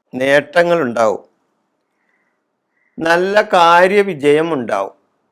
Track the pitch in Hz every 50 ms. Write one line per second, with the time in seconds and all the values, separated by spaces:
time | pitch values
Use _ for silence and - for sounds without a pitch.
0 | _ _ - 127 131 139 139 147 - - - 175 175 175 175 170 147 120 113 117
1 | 113 107 95 - - _ _ _ _ _ _ _ _ _ _ _ _ _ _ _
2 | _ _ _ _ _ _ _ _ _ _ _ _ _ _ _ _ _ _ _ -
3 | 160 165 170 175 185 196 202 214 208 208 202 185 175 165 170 175 180 190 202 208
4 | 202 196 175 143 135 147 147 151 165 170 160 135 117 107 107 98 98 98 - _
5 | _ _ _ _ _ _